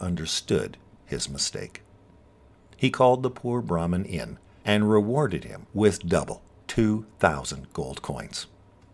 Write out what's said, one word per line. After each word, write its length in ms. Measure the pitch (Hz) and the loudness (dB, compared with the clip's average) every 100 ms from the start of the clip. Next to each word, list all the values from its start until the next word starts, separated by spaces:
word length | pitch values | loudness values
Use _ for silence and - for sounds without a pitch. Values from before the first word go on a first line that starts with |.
understood 800 | 92 87 80 - - 95 50 - - - | -4 -4 -4 -6 -2 -2 -2 -10 -20 -20
his 240 | - - - | -10 -8 -8
mistake. 540 | 69 - - - - - - _ _ _ _ _ _ _ - | -6 -6 -6 -12 -16 -20 -20 _ _ _ _ _ _ _ -2
He 100 | 131 | -2
called 320 | - 127 127 | 4 6 6
the 80 | 131 | 0
poor 300 | 120 123 120 | -4 -4 -4
Brahmin 460 | 117 85 85 90 95 | -2 -2 0 -2 -2
in 320 | 90 - - - - | -6 -8 -12 -20 -8
and 260 | - 104 107 | 0 2 6
rewarded 540 | 107 104 131 143 82 | 4 4 2 0 -2
him 220 | - - - | -8 -14 -10
with 340 | 101 104 - 85 | 2 4 4 2
double, 340 | 85 - - - - - | 0 0 -6 -14 -20 -6
two 380 | - 110 107 110 - | 2 2 2 -4 0
thousand 520 | 87 71 65 67 65 | 2 2 -4 -10 -10
gold 260 | - - - | -8 -8 -8
coins. 460 | - 147 - - - - _ _ _ | -8 -8 -10 -12 -14 -18 _ _ _